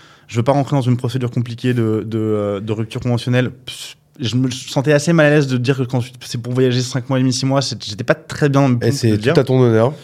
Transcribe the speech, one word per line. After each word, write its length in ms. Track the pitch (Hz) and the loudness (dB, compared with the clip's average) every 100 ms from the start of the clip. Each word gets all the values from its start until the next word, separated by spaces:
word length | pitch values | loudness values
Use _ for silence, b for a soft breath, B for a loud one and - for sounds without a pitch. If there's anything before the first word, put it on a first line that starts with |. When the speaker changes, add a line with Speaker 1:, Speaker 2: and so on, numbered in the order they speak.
| B B B | B B B
Speaker 1:
je 80 | 113 | -2
veux 80 | |
pas 80 | 120 | 0
rentrer 240 | 143 123 139 | 0 0 0
dans 60 | |
une 140 | 123 123 | 2 0
procédure 360 | 127 127 123 | -2 -4 -4
compliquée 420 | 123 117 113 127 | -4 -6 -4 -2
de, 300 | 123 110 107 101 | 0 0 0 -2
de, 120 | 110 | -4
euh, 420 | 110 107 101 101 | -2 -2 -2 -4
de 120 | 107 | -4
rupture 280 | 107 113 123 | -6 -6 -6
conventionnelle. 500 | 123 117 123 123 123 | -2 -2 0 0 0
Pss, 460 | - - - - - _ - | -4 -16 -16 -16 -20 _ -8
je 160 | 113 | -4
me 160 | 123 131 | 0 -2
sentais 440 | 123 - 147 135 | -4 -6 -2 2
assez 180 | 147 151 | 2 2
mal 140 | 170 147 | 4 4
à 40 | |
l'aise 160 | 151 139 | 4 2
de 120 | 127 | 0
dire 180 | 123 135 | 0 0
que 60 | |
quand 180 | 123 127 117 - | 0 -2 -4 -10
c'est 160 | - 123 | -12 -10
pour 140 | 117 | -4
voyager 260 | 123 131 123 | 0 2 2
cinq 300 | 123 135 120 | -2 -4 -2
mois 80 | 131 | 0
et 20 | |
demi, 140 | 131 | 0
six 100 | 123 | 0
mois, 160 | 135 139 | 0 0
c'est, 160 | 131 104 | -2 -6
j'étais 180 | - 104 | -10 -4
pas 120 | 117 | -2
très 340 | - - - 147 | -2 -4 -2 2
bien 300 | 139 139 120 | 4 2 2
Speaker 2:
Et 100 | 117 | 2
c'est 180 | 139 117 | 2 2
Speaker 1:
de 40 | |
le 60 | 107 | 2
Speaker 2:
tout 40 | |
Speaker 1:
dire. 140 | 113 160 | 2 2
Speaker 2:
à 60 | |
ton 160 | 131 131 | 4 4
honneur. 320 | 123 110 120 160 | 4 4 2 0